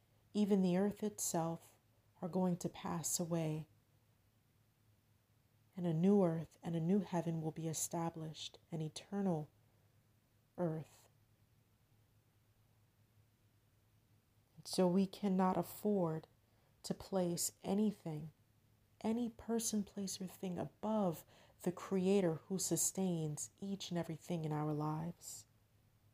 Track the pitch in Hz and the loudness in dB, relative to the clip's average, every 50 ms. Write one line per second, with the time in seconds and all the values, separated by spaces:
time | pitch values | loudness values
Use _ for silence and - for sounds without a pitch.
0 | _ _ _ _ _ _ - 208 208 196 208 190 185 180 175 185 202 208 196 - | _ _ _ _ _ _ 0 2 4 4 4 4 6 4 4 4 4 2 0 -2
1 | 214 208 208 - - - - 170 165 165 165 - - - - _ _ _ _ _ | -4 -6 -4 -4 -4 -2 0 0 0 0 -2 -6 -10 -18 -20 _ _ _ _ _
2 | _ _ _ - 190 170 156 185 185 180 175 - - 175 - - - 175 175 165 | _ _ _ -8 -8 -2 0 2 2 2 2 0 -2 -6 -6 -6 -6 -4 -4 -4
3 | 147 - - - 175 160 170 165 160 156 156 156 151 - _ _ _ _ _ _ | -2 -2 -2 -2 -2 -2 0 0 0 -2 -2 -4 -6 -10 _ _ _ _ _ _
4 | _ _ _ _ _ _ _ _ _ _ _ _ _ _ _ _ _ _ _ _ | _ _ _ _ _ _ _ _ _ _ _ _ _ _ _ _ _ _ _ _
5 | _ _ _ _ _ _ _ _ _ _ _ _ _ _ _ 185 175 175 156 160 | _ _ _ _ _ _ _ _ _ _ _ _ _ _ _ -2 0 2 2 4
6 | 175 196 208 202 185 165 165 165 156 - - _ - 170 170 165 160 170 196 208 | 6 8 8 8 6 6 4 0 -4 -8 -12 _ -6 -2 -2 0 2 2 2 2
7 | 175 - 185 170 165 170 165 160 156 160 156 165 160 160 151 - - - - 170 | 2 2 0 0 0 0 -2 -2 -4 -4 -6 -4 -4 -4 -4 -4 -4 -4 -2 -2
8 | 165 165 - 160 160 160 151 - - - - - _ _ 170 156 156 151 - - | -2 -4 -4 -6 -10 -10 -10 -10 -12 -14 -14 -18 _ _ -6 -6 -6 -6 -6 -10
9 | - - 196 202 196 190 170 151 151 - _ _ _ _ _ _ _ _ _ _ | -12 -6 -4 0 0 2 0 0 -2 -6 _ _ _ _ _ _ _ _ _ _
10 | _ _ _ _ _ _ _ _ _ _ _ - 180 160 160 160 139 - - - | _ _ _ _ _ _ _ _ _ _ _ -2 0 0 0 -4 -6 -10 -16 -20
11 | - - _ _ _ _ _ _ _ _ _ _ _ _ _ _ _ _ _ _ | -20 -20 _ _ _ _ _ _ _ _ _ _ _ _ _ _ _ _ _ _
12 | _ _ _ _ _ _ _ _ _ _ _ _ _ _ _ _ _ _ _ _ | _ _ _ _ _ _ _ _ _ _ _ _ _ _ _ _ _ _ _ _
13 | _ _ _ - _ _ _ _ _ _ _ _ _ _ _ _ _ _ _ _ | _ _ _ -20 _ _ _ _ _ _ _ _ _ _ _ _ _ _ _ _
14 | _ _ _ _ _ _ _ _ _ _ _ 160 - - - 190 185 180 175 196 | _ _ _ _ _ _ _ _ _ _ _ -16 -10 -2 2 4 4 4 6 4
15 | 190 190 - - 202 202 190 185 185 185 185 175 170 - - - - 208 208 196 | 2 2 -2 -2 0 2 4 4 4 4 4 2 -2 -2 -8 -4 -2 0 2 2
16 | 175 160 156 160 - - _ _ _ _ _ _ _ _ _ _ - - 185 - | 2 0 -2 -4 -8 -12 _ _ _ _ _ _ _ _ _ _ -8 -6 -6 -6
17 | - - 196 190 180 175 170 156 - - - _ - - 196 208 220 208 202 - | -6 -4 0 0 0 0 0 -2 -2 -4 -6 _ -4 -2 2 2 2 2 0 -2
18 | - 165 156 151 160 151 - _ _ _ _ _ _ _ _ _ _ _ _ _ | -8 -8 -8 -6 -8 -10 -14 _ _ _ _ _ _ _ _ _ _ _ _ _
19 | - 220 226 240 240 220 - - - 220 233 226 226 - 220 214 190 - - 208 | -4 -2 -2 -2 -2 -4 -6 -10 -6 -2 -2 -2 0 0 0 -2 -2 -4 -6 -8
20 | 196 185 - - 185 175 - - 196 185 175 170 - 143 - _ - 214 220 214 | -6 -6 -6 -8 -10 -12 -10 -8 -6 -6 -4 -4 -6 -6 -6 _ -4 0 0 2
21 | 196 175 156 - - - - - - - - _ - 180 175 - - - 196 190 | 2 0 0 -2 -10 -18 -20 -20 -20 -20 -20 _ -4 -4 -4 -4 -4 -2 0 2
22 | 185 190 202 202 185 165 160 147 - - 190 180 - - 170 165 - - - 190 | 4 6 6 6 6 4 2 0 -4 -4 -2 -2 0 0 2 2 2 0 0 0
23 | 190 185 170 160 156 151 147 - - - - _ 196 196 196 190 - - 180 170 | 0 0 0 0 0 -2 -4 -6 -8 -10 -10 _ -8 -6 -6 -6 -6 -4 -2 -2
24 | 160 - 160 - - - 180 170 156 151 151 151 151 151 151 147 151 156 156 156 | -2 -4 -6 -8 -6 -4 -4 -2 -2 -2 -2 0 0 0 0 0 0 -2 -2 -2
25 | 160 175 - - - - - - - _ _ _ _ _ _ _ _ _ _ _ | -4 -6 -8 -10 -14 -14 -14 -14 -16 _ _ _ _ _ _ _ _ _ _ _
26 | _ _ | _ _